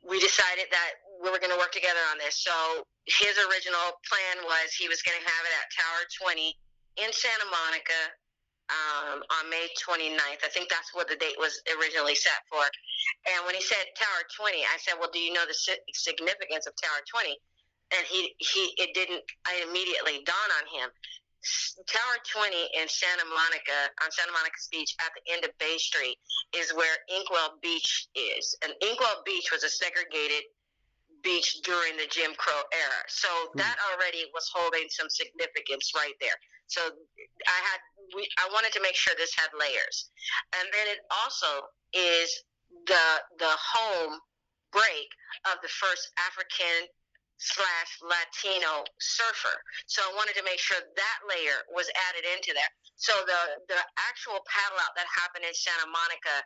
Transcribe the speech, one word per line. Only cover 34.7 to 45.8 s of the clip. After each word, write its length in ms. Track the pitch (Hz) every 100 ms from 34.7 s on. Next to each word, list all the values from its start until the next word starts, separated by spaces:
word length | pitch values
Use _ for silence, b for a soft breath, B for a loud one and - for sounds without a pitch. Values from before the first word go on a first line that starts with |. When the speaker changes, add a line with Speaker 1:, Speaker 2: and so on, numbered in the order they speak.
| 165 160
Speaker 1:
some 220 | - 160
significance 840 | - 160 165 165 156 139 135 -
right 220 | 156 147 139
there. 160 | 127 87 B B _
So 140 | -
I 800 | 165 151 160 _ - _ - 180
had, 200 | 190 190 - _ 196 190
we, 80 | 208 -
I 100 | 185
wanted 200 | 220 220
to 80 | 208
make 160 | 190 180
sure 160 | - 165
this 160 | 165 -
had 160 | 160
layers. 560 | 151 151 123 - - - B B B B 180
And 120 | 185
then 140 | 208 214
it 120 | 208 -
also 560 | 185 240 - 170 143 - _ _
is 380 | 185 180 170 170 - - _ _ - -
the, 200 | 185 160 156 - 165
the 160 | 165
home 640 | 156 - 226 220 185 160 151 _ _ _ _ _
break 360 | 202 220 160 143 - B B 190
of 100 | 180
the 80 | 175
first 400 | -